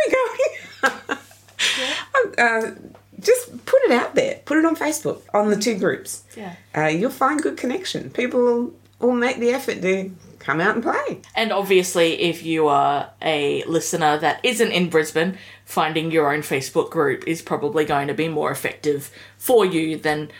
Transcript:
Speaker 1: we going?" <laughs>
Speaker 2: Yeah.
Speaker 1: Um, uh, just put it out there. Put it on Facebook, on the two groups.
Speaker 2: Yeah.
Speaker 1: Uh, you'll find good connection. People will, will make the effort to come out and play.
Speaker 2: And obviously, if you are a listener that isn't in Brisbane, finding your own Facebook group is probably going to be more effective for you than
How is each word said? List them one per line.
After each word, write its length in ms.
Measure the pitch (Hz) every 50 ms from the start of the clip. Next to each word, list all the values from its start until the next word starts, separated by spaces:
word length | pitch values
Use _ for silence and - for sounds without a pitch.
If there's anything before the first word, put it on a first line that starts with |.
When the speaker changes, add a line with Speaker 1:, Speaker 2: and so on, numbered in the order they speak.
| 605
Speaker 1:
we 60 | 453 -
going?" 1040 | 523 494 440 - - 523 - - - - - - - - 254 - - - - 277 -
<laughs> 60 | - - - - _ - - - - - - 269
Speaker 2:
Yeah. 140 | 254 269 311 - - - - 269
Speaker 1:
Um, 140 | - - -
uh, 340 | 240 240 233 226 226 226 - - - - - - - - _ - -
just 460 | - 392 508 494 - - - 240 -
put 160 | - - 554 539
it 80 | 359
out 240 | 247 240 - - -
there. 240 | - - - - - -
Put 120 | - 285
it 80 | 320 320
on 100 | 330 320
Facebook, 460 | - 294 302 302 - - 143 - - - - -
on 160 | 208 208 214
the 40 | 208
two 200 | 202 - 240 220
groups. 480 | 185 196 165 - - - - - - - - -
Speaker 2:
Yeah. 200 | - 208 180 175 - - - -
Speaker 1:
Uh, 120 | 151 156
you'll 240 | 156 156 170 214 262
find 300 | 262 - 262 262 302 294
good 140 | - 277 -
connection. 540 | - - 247 269 381 - - - - - 135
People 320 | - - 247 247 269 247
will, 320 | 240 240 233 240 240 - - - _ _ _ -
will 160 | 240 247 247
make 220 | 240 240 254 254 -
the 120 | 240 240
effort 300 | 247 262 - 247 - 196 185
to 280 | 185 190 190 190 190 185 - - - - -
come 200 | - - 143 160
out 140 | 180 214 220
and 100 | 226 254
play. 380 | 339 392 494 605 523 - - - - -
Speaker 2:
And 160 | 214 226 214
obviously, 680 | 190 196 196 190 196 185 180 185 - 175 170 165 156 - 170
if 180 | 170 160 165 165
you 240 | 165 160 160 156
are 440 | 147 143 139 139 139 143 139 - - - -
a 420 | - 160 156 147 143 143 143 139 -
listener 520 | - 165 160 156 - - 165 160 147 147
that 260 | 151 160 165 - - -
isn't 280 | 254 226 220 226 196
in 180 | - 175 180 165
Brisbane, 480 | - 160 151 - - 160 165 190 185 - - - - - _
finding 440 | - - 185 160 156 160 160 156 165
your 240 | 160 160 147 143 147
own 80 | 151
Facebook 480 | 147 - 160 135 135 - - 165 147 -
group 380 | - 165 147 139 127 - -
is 160 | - 165 165 -
probably 420 | - 165 127 139 147 147 160 151
going 220 | 147 151 143 139
to 60 | 143 131
be 120 | - 156
more 220 | 165 156 151 156 143
effective 600 | 127 - - - - - - 147 147 143 135 - - - - - -
for 280 | - - - 254 220 196
you 320 | 185 165 160 160 160 160
than 320 | 151 156 156 151 151 151 147 - -